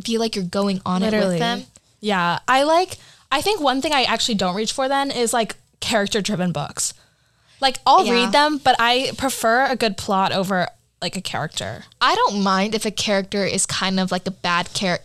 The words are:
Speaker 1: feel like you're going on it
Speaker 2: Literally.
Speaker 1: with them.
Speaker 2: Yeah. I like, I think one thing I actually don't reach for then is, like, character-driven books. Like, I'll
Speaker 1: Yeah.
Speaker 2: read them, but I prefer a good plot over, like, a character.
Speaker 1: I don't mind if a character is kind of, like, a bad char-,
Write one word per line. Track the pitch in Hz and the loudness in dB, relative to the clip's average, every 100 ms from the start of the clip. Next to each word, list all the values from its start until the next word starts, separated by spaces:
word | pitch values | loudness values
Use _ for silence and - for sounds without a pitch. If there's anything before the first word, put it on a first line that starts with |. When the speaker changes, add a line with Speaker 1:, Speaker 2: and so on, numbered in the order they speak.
Speaker 1:
feel | 202 226 | -4 -2
like | 226 | -2
you're | 214 | -4
going | 180 196 202 190 190 | -4 -2 -2 -2 -2
on | 185 | -2
it | 202 | 0
Speaker 2:
Literally. | 214 196 | 2 2
Speaker 1:
with | 175 | 0
them. | 233 247 262 - _ _ | 0 -4 -8 -20 _ _
Speaker 2:
Yeah. | 208 190 175 165 - | -2 0 0 -2 2
I | 262 | 2
like, | 294 330 370 - - - - | 4 2 2 -4 -20 -18 -4
I | 277 | -2
think | 349 415 | 0 0
one | 285 269 | 0 0
thing | 311 | 0
I | 285 | 0
actually | 240 220 - 208 | 2 0 0 0
don't | 190 | 0
reach | 185 220 | -2 -4
for | - 262 | -2 -2
then | 277 277 | 0 -2
is, | 247 233 | -2 0
like, | 240 220 - _ - | 0 -2 -6 _ -10
character-driven | - 226 202 220 98 143 180 | -2 0 0 -2 -2 -2 -2
books. | 147 147 - - - _ _ _ _ _ - | -2 -6 -6 -6 -8 _ _ _ _ _ -2
Like, | 269 254 | 0 2
I'll | 254 330 381 | 4 6 6
Speaker 1:
Yeah. | |
Speaker 2:
read | 240 240 | 2 4
them, | 254 302 294 | 4 4 2
but | 262 240 | 2 4
I | 233 247 269 - | 4 2 0 -2
prefer | 262 - 226 233 269 | -4 0 2 2 2
a | 247 | 2
good | 226 190 | -2 -2
plot | - 190 190 | -2 0 2
over, | 185 190 190 - - _ - | 0 0 0 -2 -6 _ -10
like, | 175 185 | -8 -6
a | |
character. | - 110 156 - 95 - - - | -6 -6 -6 -6 -8 -8 -12 -2
Speaker 1:
I | 262 | 0
don't | 415 494 202 | 2 2 2
mind | 196 190 208 | 2 2 0
if | 214 214 | -2 -4
a | |
character | 202 - 196 190 202 | -4 0 0 0 -2
is | 185 196 - | -2 -2 -2
kind | - 190 190 | -2 0 0
of, | 185 | 0
like, | 185 190 | -2 -4
a | |
bad | 190 175 175 180 | -4 -2 0 -2
char-, | - 190 170 | -4 -2 -2